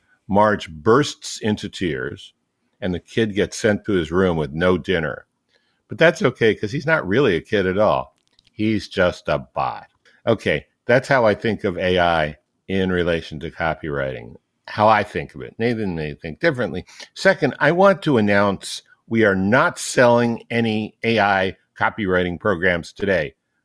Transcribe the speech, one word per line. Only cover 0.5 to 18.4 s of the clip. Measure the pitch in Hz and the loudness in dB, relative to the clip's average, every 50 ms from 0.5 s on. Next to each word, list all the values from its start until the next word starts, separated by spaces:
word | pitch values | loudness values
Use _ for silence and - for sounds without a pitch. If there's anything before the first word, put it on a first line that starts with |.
| 104 92 - - | 2 -2 -4 -10
bursts | 80 76 76 107 117 139 143 - - - - - - - | -16 -4 0 2 4 4 2 0 -6 -12 -14 -14 -12 -6
into | - 107 104 101 - 98 | -4 -4 -4 -4 -6 -10
tears, | - - 98 85 71 64 64 71 - 95 - - _ _ _ _ _ _ _ _ _ _ | -8 -6 -6 -6 -4 -6 -8 -10 -12 -14 -18 -20 _ _ _ _ _ _ _ _ _ _
and | - 92 90 | -6 -6 -6
the | 85 | -6
kid | - _ - 117 113 107 95 | -8 _ -2 -2 0 2 4
gets | 98 90 - - | 2 2 2 0
sent | - - 110 104 101 - | 0 0 0 0 0 0
to | - 101 | 0 0
his | 90 80 73 | 0 0 0
room | 82 92 95 92 85 | 2 2 2 2 2
with | 80 76 69 | 0 -2 -4
no | 71 80 90 90 92 82 | -2 0 2 2 2 2
dinner. | - - 92 85 78 71 - - - _ _ _ _ _ _ _ _ _ _ _ _ _ | 0 -2 -2 -2 -2 -4 -6 -10 -14 _ _ _ _ _ _ _ _ _ _ _ _ _
But | - - | -2 2
that's | 165 170 165 - - | 4 4 4 2 0
okay, | 131 - - 120 110 98 | -2 0 2 2 2 2
'cause | - - 101 | 0 -2 -6
he's | 120 143 127 156 | -6 -6 -4 -2
not | 160 151 - 87 | -2 -2 -2 0
really | 98 127 147 113 87 | 0 2 2 2 0
a | 78 | 0
kid | - - 110 104 92 92 | -2 -2 -2 0 0 0
at | 92 101 | 0 2
all. | 107 95 73 65 64 - _ _ _ _ _ _ _ _ | 2 2 2 0 -2 -6 _ _ _ _ _ _ _ _
He's | _ - 107 110 110 98 - - | _ -4 -2 -2 -2 -2 -6 -4
just | - 98 92 87 85 - - - | -2 0 0 0 0 -2 -4 -4
a | 76 71 65 - _ | -4 -4 -4 -6 _
bot. | - 135 123 110 104 - - _ _ _ _ _ _ - | -6 -6 -6 -6 -10 -14 -20 _ _ _ _ _ _ -2
Okay, | 120 113 - - 101 80 71 - _ _ _ _ | -2 -2 0 0 -2 -2 -2 -4 _ _ _ _
that's | - 120 127 - - | 2 2 2 2 2
how | 139 131 117 | 2 2 4
I | 107 101 | 2 2
think | - - 113 104 92 - | 2 0 -4 -4 -2 -4
of | 101 87 85 | -4 -4 -2
A | 92 92 92 90 | 0 0 2 2
I | 87 87 85 82 78 76 78 - _ _ _ _ _ - | 2 2 2 2 0 -2 -4 -10 _ _ _ _ _ -6
in | 95 95 92 92 | -4 -2 -2 0
relation | 90 90 85 87 85 82 - - 80 73 | 0 0 0 0 -2 -2 -4 -8 -12 -12
to | 85 80 | -12 -12
copywriting, | - - 85 80 78 - - 78 71 69 69 67 64 58 58 58 - - _ _ _ _ _ - | -8 -4 -4 -4 -4 -4 -6 -8 -6 -6 -6 -6 -8 -10 -14 -18 -20 -20 _ _ _ _ _ -10
how | - 110 104 110 | -2 2 4 4
I | 110 104 101 | 4 4 0
think | - - 85 73 - - | -2 -6 -8 -10 -10 -12
of | 71 | -16
it. | 62 58 - - | -16 -14 -8 -4
Nathan | 113 123 120 110 110 95 85 | -4 -2 -2 -2 -4 -6 -6
may | 82 76 76 71 | -6 -6 -8 -8
think | - - 82 76 - | -10 -12 -14 -8 -4
differently. | - 170 143 123 113 90 69 90 - - - - - - _ | -2 -2 -2 -2 -4 -6 -6 -8 -12 -12 -18 -20 -20 -20 _
Second, | - - 190 185 - 156 127 - - | -2 0 0 2 2 0 -2 -2 0
I | 147 147 | 0 0
want | 170 175 196 196 190 - - | 2 4 4 4 4 2 0
to | 156 135 113 | 0 2 2
announce | 104 104 101 101 | 2 4 2 2